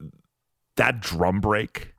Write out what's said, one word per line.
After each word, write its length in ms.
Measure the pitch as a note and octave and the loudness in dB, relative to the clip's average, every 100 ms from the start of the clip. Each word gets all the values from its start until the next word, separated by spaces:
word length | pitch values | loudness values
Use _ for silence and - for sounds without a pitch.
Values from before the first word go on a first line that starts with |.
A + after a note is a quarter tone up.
| D#2 - _ _ _ _ _ - | -18 -18 _ _ _ _ _ 2
that 240 | B2 A#2+ | 2 2
drum 400 | - E2+ F2 G2 | -6 0 2 2
break 520 | G#2 G#2+ - - - | 2 0 -2 -10 -14